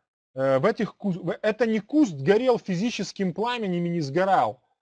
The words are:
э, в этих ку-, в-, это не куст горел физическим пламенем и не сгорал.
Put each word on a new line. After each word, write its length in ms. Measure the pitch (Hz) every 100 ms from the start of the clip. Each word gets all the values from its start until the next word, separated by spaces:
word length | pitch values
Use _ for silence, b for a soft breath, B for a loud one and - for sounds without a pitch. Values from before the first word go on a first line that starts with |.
| _ _ _ 131
э, 240 | 135 135
в 60 | 180
этих 300 | - 214 -
ку-, 140 | 208
в-, 280 | 180 165 -
это 240 | 214 220 226
не 140 | 220
куст 340 | - 302 254
горел 460 | 143 139 208 254 226
физическим 720 | - 170 233 - 190 - 190
пламенем 520 | 165 233 247 202 175 175
и 40 |
не 120 | 170
сгорал. 600 | 135 151 190 180 117 - _ _